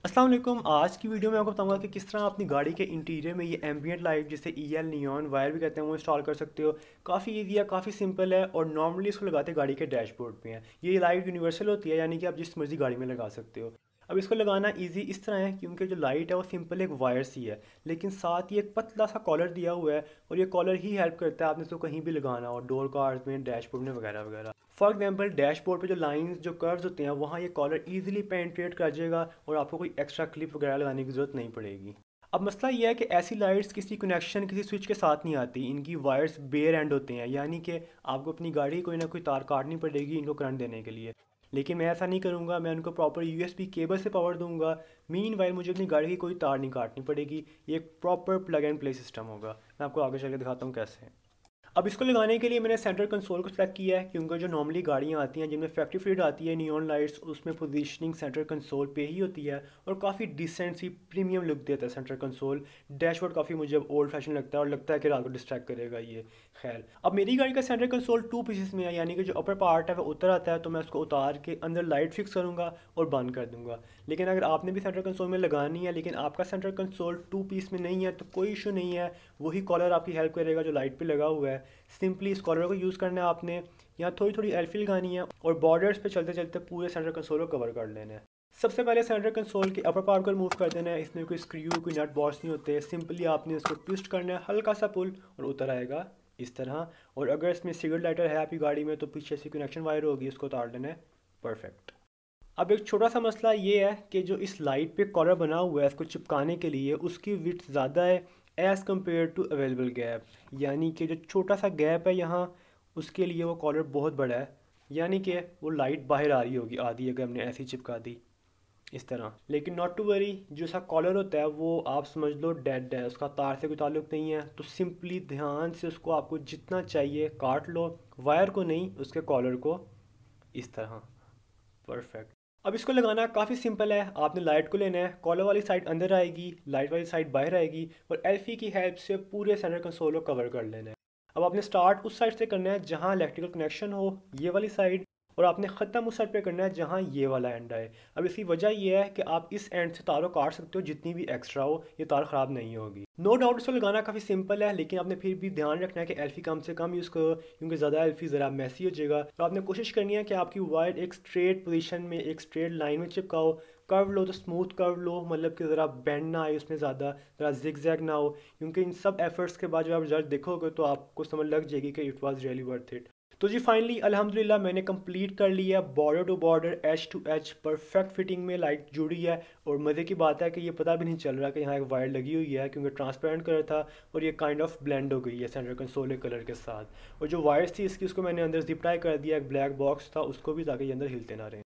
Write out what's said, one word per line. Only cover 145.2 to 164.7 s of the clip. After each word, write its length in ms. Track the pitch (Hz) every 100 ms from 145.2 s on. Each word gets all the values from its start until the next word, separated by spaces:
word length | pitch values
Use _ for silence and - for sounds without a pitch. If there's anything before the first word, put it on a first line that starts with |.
| _ -
और 60 |
आपने 240 | 175 175 196
ख़त्म 380 | 196 202 240 226
उस 100 | 226
साइड 160 | 214
पे 80 | 214
करना 220 | 196 175
है 100 | 190
जहाँ 280 | 185 156 185
ये 240 | 180 139 135
वाला 220 | 131 123
एंड 220 | 117 117
आए। 180 | 117 113 - - -
अब 100 | 175
इसकी 160 | 180
वजह 240 | 185 165 208
ये 260 | 214 190 190
है 120 | 196
कि 120 | 196 -
आप 200 | 165 165
इस 160 | 202 202
एंड 200 | 175 170
से 100 | 170 -
तारों 220 | 151 175
काट 220 | 170 143
सकते 260 | 160 165 190
हो 40 |
जितनी 320 | 156 151 170
भी 120 | 170 -
एक्स्ट्रा 320 | 151 - 139
हो, 220 | 135 160 - -
ये 60 | 156
तार 180 | 143
ख़राब 280 | 151 139 131
नहीं 240 | 131 113 113
होगी। 280 | 110 98 101 -
No 120 | 185 247
doubt 200 | 247 240
इसको 140 | 247
लगाना 280 | 254 202 214
काफ़ी 200 | 220 214
सिंपल 420 | 202 190 190 208
है, 100 | 208
लेकिन 240 | 190 151 185
आपने 160 | 175 185
फिर 180 | 190 185
भी 100 | 190
ध्यान 300 | 151 151 160
रखना 200 | 185 175
है 60 | 170
कि 80 | -
एल्फी 240 | 147 156
कम 180 | 165 156
से 140 | 147
कम 200 | 165 175
यूज़ 160 | 180 175
करो 240 | 170 160 160 - -
क्योंकि 180 | 160 160
ज़्यादा 280 | 147 151
एल्फी 220 | 160 156 165
ज़रा 220 | 139 139
मेसी 340 | 139 131 -
हो 60 | 180
जाएगा। 300 | 151 147 147
तो 220 | 147 -
आपने 160 | 170 190
कोशिश 280 | 190 190 226
करनी 240 | 220 202
है 80 | 208
कि 100 | 208
आपकी 260 | 190 180 196
वायर 360 | 185 160 170 -
एक 160 | 180
स्ट्रेट 500 | - - 185 180 190
पोजीशन 380 | 185 165 165 175
में, 160 | 175 170
एक 220 | 151 160
स्ट्रेट 320 | - - 165
लाइन 280 | 170 147 151
में 60 | 170
चिपकाओ। 440 | 196 190 165 160 160 - - -
कर्व 220 | 190 196
लो 140 | 196
तो 80 | 185
स्मूथ 440 | 190 - 180 185